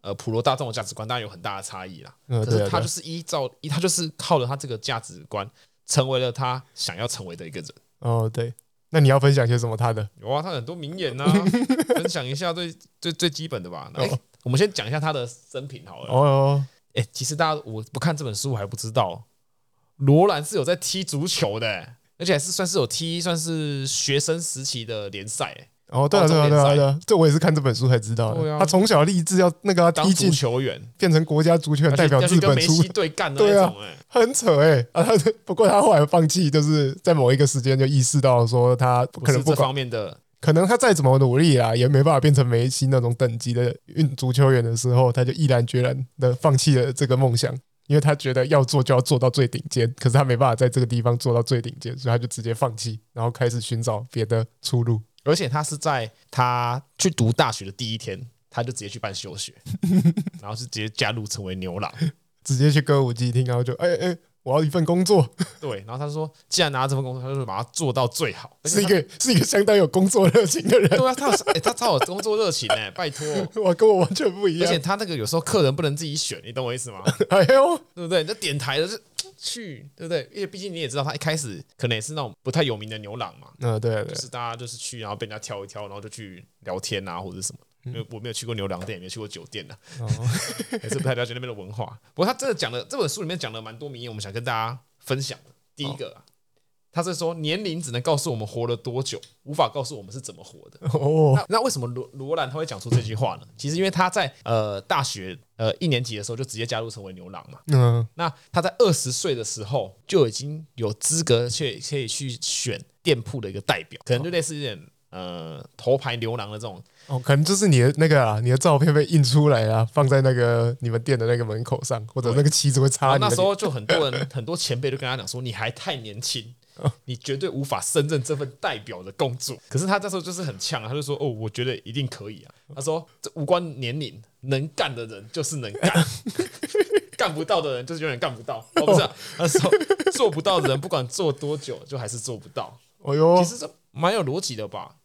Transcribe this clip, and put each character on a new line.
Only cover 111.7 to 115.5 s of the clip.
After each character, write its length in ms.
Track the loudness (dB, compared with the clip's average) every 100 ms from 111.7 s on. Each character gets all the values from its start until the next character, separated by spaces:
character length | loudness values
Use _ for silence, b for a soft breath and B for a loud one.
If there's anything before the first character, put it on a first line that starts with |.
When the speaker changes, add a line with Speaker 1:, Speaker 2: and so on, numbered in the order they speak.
| -6 -8
Speaker 1:
可 80 | -6
以 100 | -6
去 220 | -8 -8 -8
选 360 | -6 -4 -6 -8 -12 _
店 180 | 0 0
铺 180 | -2 -10
的 80 | -10
一 60 |
个 60 | -10
代 200 | -4 -4
表， 140 | -4 -18
可 80 | -2
能 100 | -2
就 60 | 0
类 140 | -4
似 120 | -4
一 60 | -8
点， 180 | -10 -10 -16 _ _
呃， 580 | -14 -10 -10 -12